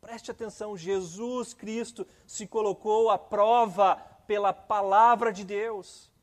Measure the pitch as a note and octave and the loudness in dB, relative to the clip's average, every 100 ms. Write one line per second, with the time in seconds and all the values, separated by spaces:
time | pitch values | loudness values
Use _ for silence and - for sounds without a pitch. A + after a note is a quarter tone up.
0 | - A3+ - - A3 - G#3+ G3+ D#3+ G3 | -16 -16 -14 -12 -12 -10 -12 -10 -4 -4
1 | F3+ F3+ A#3+ B3 A#3 - G3+ A3 A3+ - | -4 -10 -8 -8 -8 -12 -10 -8 -8 -10
2 | F#3+ _ _ - G#3 A3+ G#3+ F#3 G#3+ G#3+ | -14 _ _ -14 -8 -4 -2 -4 0 2
3 | A3+ G3 - G#3 G#3+ A#3+ A#3 F3+ G3 - | 2 2 -2 2 4 4 2 4 2 2
4 | - _ _ G#3 G3+ F#3 - G#3+ G3 G3 | -4 _ _ -2 -2 -4 -4 -2 2 6
5 | A#3 A#3 A3+ F#3+ G3 G3+ A3 G#3+ F3 - | 6 6 0 -4 -8 -6 -6 -8 -14 -20
6 | _ _ | _ _